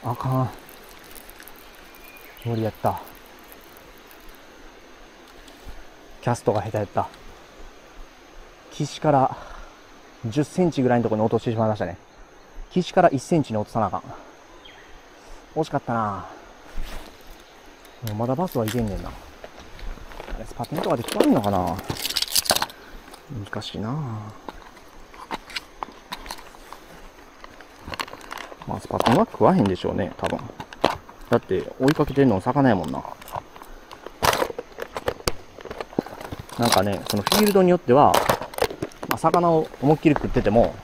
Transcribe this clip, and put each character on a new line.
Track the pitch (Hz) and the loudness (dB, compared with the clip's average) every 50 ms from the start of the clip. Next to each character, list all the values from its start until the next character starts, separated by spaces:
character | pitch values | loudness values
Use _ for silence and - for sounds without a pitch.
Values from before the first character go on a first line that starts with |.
| - | -4
あ | 117 117 | -6 -6
か | - - 127 | -4 -2 0
ん。 | 131 131 127 113 - - - - - - - - - - - - - - - - - - - - - - - - - - - - - - - - - - - - - - - | 0 0 0 -2 -4 -10 -20 -20 -20 -20 -20 -20 -20 -20 -20 -18 -18 -18 -18 -20 -20 -20 -20 -20 -20 -20 -20 -20 -20 -20 -20 -20 -20 -20 -20 -20 -20 -20 -20 -20 -20 -10 -6
無 | 117 117 | -4 -2
理 | 113 113 | -2 -2
や | 107 | -4
っ | - - | -4 -2
た。 | - 110 95 - - - - - - - - - - - - - - - - - - - - - - - - - - - - - - - - - - - - - - - - - - - - - - - - - - - - - - - - - - - - - - - - - | -2 -2 -2 -2 -10 -16 -20 -20 -20 -20 -20 -20 -20 -20 -20 -20 -20 -20 -20 -20 -20 -20 -20 -20 -20 -20 -20 -20 -20 -20 -20 -20 -20 -20 -20 -20 -20 -20 -20 -20 -20 -20 -20 -20 -20 -20 -20 -20 -20 -20 -20 -20 -20 -20 -20 -18 -16 -16 -16 -14 -16 -18 -20 -20 -20 -20 -20 -6
キ | - - | -2 -2
ャ | - | -2
ス | - - | 0 0
ト | - 101 | 0 0
が | 104 | 0
下 | 101 110 | -2 -2
手 | - | -4
や | 104 104 | -4 -4
っ | |
た。 | - - 107 95 - - - - - - - - - - - - - - - - - - - - - - - - - - - - - - - - - | -2 -2 -4 -4 -4 -8 -18 -18 -20 -20 -20 -20 -20 -20 -18 -18 -18 -18 -20 -20 -20 -20 -20 -20 -20 -20 -20 -20 -20 -20 -20 -20 -20 -20 -20 -20 -20
岸 | - - 151 143 - - | -6 -6 -6 -6 -4 -2
か | - 156 | 2 4
ら | 147 131 131 - - - - - - - - - - - - - - - - - - - - | 4 4 4 2 0 -6 -14 -16 -16 -16 -18 -18 -20 -20 -20 -20 -20 -20 -20 -20 -20 -8 -8
十 | 113 104 143 147 | -2 0 0 -2
セ | - - - 185 | 0 2 2 2
ン | 170 | 2
チ | 131 - | 2 2
ぐ | 127 | 2
ら | 127 123 | 4 4
い | 120 | 4
の | 113 | 4
と | 107 | 2
こ | 110 | 2
ろ | 107 | 2
に | 110 | 2
落 | 113 | 2
と | - 113 | 2 0
し | - | 0
て | 127 | 0
し | 113 | 0
ま | 110 113 | 2 2
い | 110 | 0
ま | 107 | 0
し | 101 | 0
た | 98 | -4
ね。 | 87 92 - - - - - - - - - - - - - - - | -6 -6 -12 -16 -20 -20 -20 -20 -20 -20 -20 -20 -18 -14 -14 -14 -2
岸 | - 180 175 - | -2 -2 -2 2
か | - - 175 | 4 6 6
ら | - | 6
一 | - 127 | 4 2
セ | - - 185 | -2 2 2
ン | 160 131 | 2 2
チ | - 113 | 0 -2
に | |
落 | 104 104 | -4 -4
と | - - | -2 0
さ | 120 | 0
な | 107 | 0
あ | 95 | 0
か | 98 92 | -2 -6
ん。 | - - - - - - - - - - - - - - - - - - - - - - - - - - - - - - - | -8 -10 -16 -16 -18 -20 -20 -20 -20 -20 -20 -20 -20 -20 -20 -20 -20 -20 -20 -20 -20 -20 -20 -20 -20 -20 -20 -20 -20 -8 -4
惜 | 156 160 | -4 -4
し | - | -2
か | - | -4
っ | 139 - | -6 -4
た | - 120 | -2 -2
な。 | 113 110 107 98 92 87 - - - - - - - - - - - - - - - - - - - - - - - - - - - - - - - - - - - - | 0 0 -2 -4 -6 -10 -14 -16 -20 -20 -20 -20 -20 -20 -8 -4 -4 -4 -4 -6 -12 -12 -14 -20 -20 -20 -20 -20 -20 -20 -20 -20 -20 -20 -20 -20 -20 -20 -20 -18 -8 -6
で | 113 107 | -6 -2
も | |
ま | 107 117 | -2 -2
だ | 120 131 | -2 0
バ | 147 185 | -2 -2
ス | 180 - | -2 -2
は | 127 113 | -2 -2
い | 110 | 0
け | 113 123 | 0 0
ん | 113 | -2
ね | 107 92 | -2 -2
ん | 87 87 | -6 -8
な。 | 87 - - - - - - - - - - - - - - - - - - - - - - - - - | -10 -12 -14 -18 -20 -20 -20 -20 -20 -20 -20 -20 -18 -14 -10 -8 -8 -8 -10 -12 -16 -14 -14 -10 -10 -10
あ | - | -10
れ、 | 110 | -10
ス | - - | -12 -8
パ | - 123 | -8 -8
テ | - 147 | -6 -4
ン | 165 | -4
と | 202 196 | 0 0
か | 160 | 0
で | 120 117 | -2 -2
食 | - - 208 | -4 -2 2
わ | 254 | 4
ん | 302 254 | 4 4
の | 131 | 4
か | 104 101 | 4 2
な？ | 101 92 90 87 82 95 - - - - - - - - - - - - - - - - - - - - - - - - - - - - - - 139 110 101 | 2 2 0 0 -2 -4 -6 -8 -8 -8 -6 -4 -4 -4 -4 0 0 0 2 2 0 0 -2 -6 -8 -20 -20 -20 -20 -20 -18 -20 -20 -20 -16 -12 -12 -12 -10
難 | - - 104 | -8 -10 -10
し | - - - | -10 -8 -8
い | 85 | -6
な。 | 98 110 131 156 151 123 110 107 107 107 107 - - - - - - - - - - - - - - - - - - - - - - - - - - - - - - - - - - - - - - - - - - - - - - - - - - - - - - - - - - - - - - - - - - - - - - - - - - - - - - - - - - - - - - | -6 -4 -4 -4 -6 -6 -8 -8 -10 -12 -16 -16 -16 -16 -16 -16 -20 -20 -20 -20 -20 -20 -20 -20 -20 -20 -20 -20 -12 -12 -12 -12 -12 -12 -14 -14 -14 -14 -14 -14 -14 -14 -14 -20 -16 -14 -14 -14 -12 -14 -14 -14 -14 -18 -20 -20 -20 -18 -18 -20 -18 -20 -20 -20 -20 -20 -20 -20 -20 -20 -20 -20 -20 -20 -20 -20 -20 -20 -20 -18 -14 -12 -10 -10 -10 -10 -12 -16 -14 -14 -12 -14 -12 -14 -16 -14 -10
ま | - - | -8 -8
あ、 | 104 | -8
ス | - | -6
パ | - - | -4 -2
テ | - - 113 | 2 4 6
ン | 120 | 6
は | 170 226 - | 6 4 2
食 | - - 110 | 2 4 6
わ | 123 185 | 6 8
へ | 185 | 6
ん | 107 | 4
で | 98 92 | 4 2
し | - - | 0 -2
ょ | - | -2
う | 90 | -2
ね、 | 92 98 - - | -2 -2 -4 -4
多 | - - | -4 -4
分。 | - - - - - - - - - - - - - - - - - - - - - | -4 -4 -4 -6 -10 -14 -16 -16 -16 -2 0 0 0 0 -4 -12 -18 -20 -20 -2 2
だ | 120 | 2
っ | 117 | 2
て、 | - - 95 87 73 - - - | 2 0 -2 -2 -2 -6 -4 2
追 | 123 135 | 2 2
い | 156 | 4
か | - 151 | 4 0
け | - 135 | 0 4
て | 139 139 | 4 6
ん | 131 | 6
の | 101 95 | 6 4
魚 | - - 151 147 135 127 | 2 0 2 4 6 6
や | 107 | 4
も | 92 80 | 4 0
ん | 67 | -4
な。 | 65 69 - - - - - - - - - - - - - - - - - - - - - - - - - - - - - - - - - - - - - - - - - - - - - - - - - - - - - - - - - - - - - - - - - - - - - - - | -6 -8 -8 -10 -14 -14 -16 -10 -10 -10 -12 -12 -20 -20 -18 -18 -18 -18 -18 -20 -20 -18 -16 -18 -8 0 2 2 2 2 -2 -4 -6 -12 -14 -14 -12 -12 -12 -10 -10 -4 -4 -4 -4 -2 -2 -2 -2 -2 -8 -16 -18 -18 -14 -14 -12 -12 -12 -4 -4 -4 -4 -4 -14 -14 -12 -12 -12 -14 -14 -12 -2
な | - 117 | 0 2
ん | 117 | 4
か | - 92 | 4 4
ね、 | 95 101 98 - - | 4 2 0 -2 -2
そ | - - | -2 -2
の | 104 | 0
フ | 98 - | 0 2
ィ | - 202 214 | 4 4 4
ー | |
ル | 202 196 | 6 6
ド | 190 | 6
に | 185 180 | 6 6
よ | 180 | 4
っ | 175 | 4
て | - - 120 | 4 6 8
は、 | 143 139 101 - - - - - - - - - - - - - - - - - - - - | 8 8 8 6 4 4 2 -2 -2 -4 -10 -2 -2 -2 -2 -2 -8 -10 -10 -10 -12 -6 -4
ま | - | -4
あ、 | - | 0
魚 | - 165 160 175 175 170 | 2 2 4 4 4 4
を | 165 160 156 - - - | 4 4 2 0 -6 0
思 | - 139 156 | 4 4 4
い | |
っ | - | 6
き | - 156 | 6 4
り | 143 | 4
食 | - - | 4 0
っ | 101 | 0
て | - 127 | 0 2
て | 101 104 | 2 6
も | 104 120 107 82 - - | 6 6 6 4 0 -8